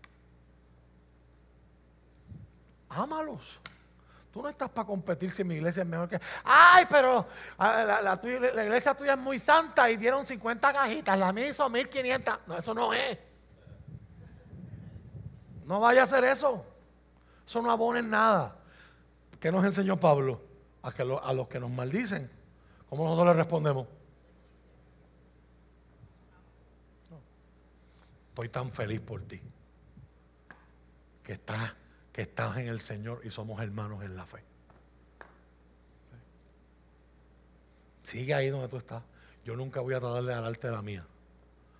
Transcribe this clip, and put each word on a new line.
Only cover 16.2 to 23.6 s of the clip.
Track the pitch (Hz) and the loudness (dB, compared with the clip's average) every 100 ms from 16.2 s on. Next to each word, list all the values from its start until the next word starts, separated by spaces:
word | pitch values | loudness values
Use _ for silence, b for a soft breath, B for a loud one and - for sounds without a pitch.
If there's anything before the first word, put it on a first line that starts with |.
| 247 | 4
eso. | 269 294 220 - - - _ _ _ b b b | 2 0 -2 -6 -20 -20 _ _ _ b b b
Eso | 233 | -4
no | 233 | 0
abona | 226 233 240 | 0 0 0
en | 226 | 0
nada. | 214 220 196 104 - B B B B B _ _ - | 2 4 4 0 -6 B B B B B _ _ -6
¿Qué | 160 | -2
nos | 185 196 | 2 2
enseñó | 185 190 190 | 2 0 4
Pablo? | 175 143 135 120 - - - _ | 4 4 2 -4 -10 -20 -20 _
A | 127 | -12
que | - | -6
lo, | 127 139 | -4 -4
a | - | -2
los | 131 123 | -4 -4
que | 131 | -8
nos | 123 | -8
maldicen, | 127 127 175 240 190 131 - - - b b b | -6 -4 -4 -4 -6 -8 -16 -20 -20 b b b
¿cómo | 139 160 | -4 -2
nosotros | 165 175 | 4 6
les | 165 | 6
respondemos? | 160 165 | 4 0